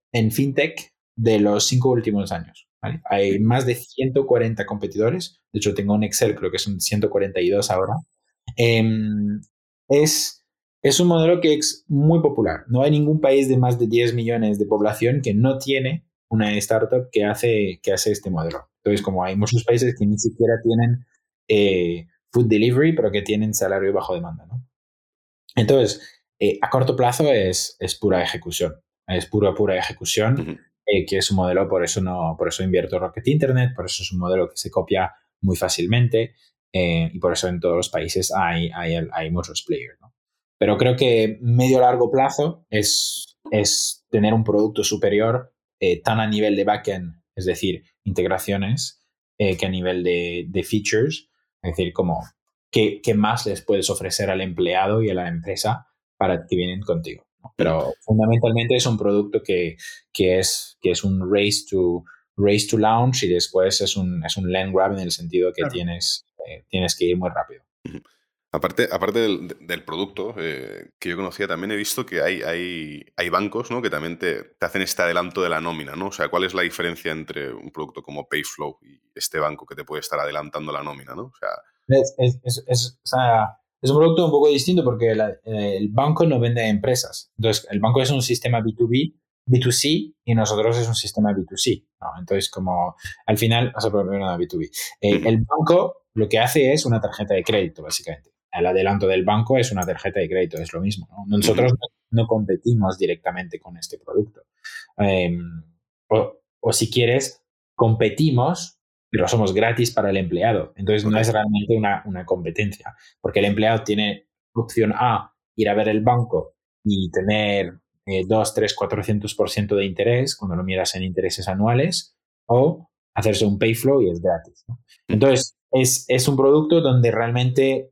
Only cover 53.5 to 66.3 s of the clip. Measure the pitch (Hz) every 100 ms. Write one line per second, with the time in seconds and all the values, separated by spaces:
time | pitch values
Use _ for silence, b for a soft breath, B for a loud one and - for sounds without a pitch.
53.5 | 95 - 101 92 90 95 - 98 95 95
54.5 | 87 87 92 98 110 110 92 90 85 92
55.5 | 92 107 117 - _ _ - 95 87 -
56.5 | 90 90 92 101 85 82 - _ _ -
57.5 | - 87 80 67 - - 110 110 117 120
58.5 | 117 117 127 123 110 101 101 101 110 -
59.5 | 92 85 82 B B B - 95 92 92
60.5 | - - _ 92 87 101 95 92 101 104
61.5 | 101 - 95 87 87 82 B B - 101
62.5 | 104 - 110 107 113 123 127 98 87 -
63.5 | 92 92 - 98 98 92 90 80 - 92
64.5 | 92 95 95 95 98 90 - 85 90 90
65.5 | 87 85 87 87 87 - - _